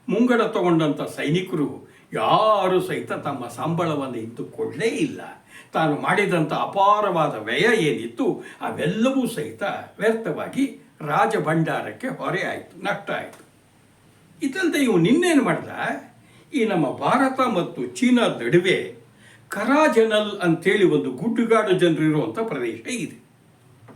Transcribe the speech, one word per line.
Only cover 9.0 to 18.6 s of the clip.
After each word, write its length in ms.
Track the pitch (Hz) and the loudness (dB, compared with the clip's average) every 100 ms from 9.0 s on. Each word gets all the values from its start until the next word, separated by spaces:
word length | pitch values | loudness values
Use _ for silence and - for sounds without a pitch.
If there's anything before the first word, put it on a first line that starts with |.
| 254 269 233 | 2 2 0
ಸಹಿತ 360 | - 147 - 202 - - - | -4 -8 -6 -6 -6 -10 -2
ವ್ಯರ್ಥವಾಗಿ 920 | 208 226 175 135 147 - 269 - - _ | 0 0 -2 -6 -6 -2 -2 -4 -20 _
ರಾಜಭಂಡಾರಕ್ಕೆ 1040 | 151 151 220 208 151 165 147 123 110 - 254 | -2 2 2 2 0 0 0 -2 -6 -8 -8
ಹೊರೆ 360 | - - 175 | -6 -4 -4
ಆಯ್ತು, 400 | - - - 175 | -4 -6 -12 -10
ನಷ್ಟ 280 | 190 - - | -6 -6 -6
ಆಯ್ತು. 340 | 135 - - - _ _ _ _ _ _ _ _ - | -8 -8 -16 -20 _ _ _ _ _ _ _ _ -6
ಇದಲ್ಲದೆ 360 | 277 381 349 302 | -6 -2 0 2
ಇವ್ನು 300 | 254 185 170 | 2 4 4
ಇನ್ನೇನು 340 | 311 359 302 | 4 4 4
ಮಾಡ್ದ, 260 | 196 160 - - 214 285 - - _ - _ | 2 -2 -6 -8 -6 -8 -12 -20 _ -20 _
ಈ 120 | 285 214 | -2 0
ನಮ್ಮ 320 | 185 135 113 | 0 -2 -2
ಭಾರತ 420 | - 247 269 262 | 0 2 2 0
ಮತ್ತು 480 | 254 180 160 - 123 | 0 0 -4 -6 -8
ಚೀನಾ 400 | - 247 240 196 | -2 2 4 2
ನಡುವೆ 760 | - 120 175 | 0 2 2